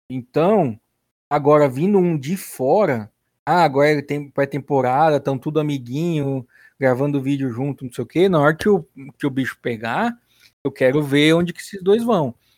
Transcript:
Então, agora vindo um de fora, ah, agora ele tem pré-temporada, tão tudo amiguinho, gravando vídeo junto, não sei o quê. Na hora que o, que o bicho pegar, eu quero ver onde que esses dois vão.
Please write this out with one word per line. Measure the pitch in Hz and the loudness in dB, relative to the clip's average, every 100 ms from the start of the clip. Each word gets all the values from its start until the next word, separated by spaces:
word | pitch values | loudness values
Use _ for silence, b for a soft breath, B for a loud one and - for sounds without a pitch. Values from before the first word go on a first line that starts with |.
| - | -12
Então, | 127 120 - 160 220 147 107 _ _ _ _ _ | -12 -6 0 2 2 0 -4 _ _ _ _ _
agora | 147 147 151 147 | 0 4 4 4
vindo | 123 180 202 | 0 2 2
um | 180 160 | 2 0
de | 131 185 | -4 -8
fora, | - - 170 185 196 120 101 _ _ _ - | -8 -6 0 2 2 -2 -6 _ _ _ -2
ah, | 175 | 2
agora | 160 135 147 | 2 4 2
ele | 151 | 2
tem | 139 143 143 | -2 -8 -6
pré-temporada, | - 139 143 139 143 127 131 160 143 | -4 -2 -4 -2 0 0 2 2 2
tão | 143 135 | -2 -4
tudo | 151 151 | -4 -2
amiguinho, | 151 143 120 135 170 160 139 135 120 b b _ | -2 -4 -6 -6 -4 -2 -4 -6 -10 b b _
gravando | 131 123 143 143 | 0 0 0 -2
vídeo | 131 143 135 | -2 -4 -4
junto, | 113 139 135 131 | -4 -6 -8 -10
não | |
sei | - | -10
o | 117 | -6
quê. | 160 190 | 0 2
Na | 170 | 4
hora | 143 | 2
que | 160 214 | 2 2
o, | 196 156 - 139 - | 0 -2 -16 -20 -6
que | 147 | -4
o | |
bicho | 131 123 - | -4 -6 -6
pegar, | 135 113 113 135 233 233 b b b _ | -8 -6 -6 -4 -4 -6 b b b _
eu | 139 | -10
quero | 135 131 143 | 0 2 2
ver | 143 143 151 | 0 2 4
onde | 165 175 | 4 0
que | - | -6
esses | - 196 | -14 -6
dois | 180 214 | 0 2
vão. | 233 208 135 - _ | 2 0 0 -6 _